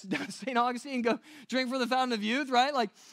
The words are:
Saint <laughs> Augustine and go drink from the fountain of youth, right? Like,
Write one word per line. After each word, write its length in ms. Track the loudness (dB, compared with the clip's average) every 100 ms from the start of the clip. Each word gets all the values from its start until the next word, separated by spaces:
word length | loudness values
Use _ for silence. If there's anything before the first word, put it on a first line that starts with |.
| -4 -4 -4
Saint 260 | -8 -2 2
<laughs> 0 |
Augustine 360 | 2 0 -4
and 100 | -2
go 160 | 0 0 -4 -20 -4
drink 200 | -2 -2
from 120 | -2
the 60 | 0
fountain 260 | 2 2
of 120 | 0
youth, 260 | 0 -2 2
right? 220 | 2 4
Like, 180 | 2 -2 -4 -20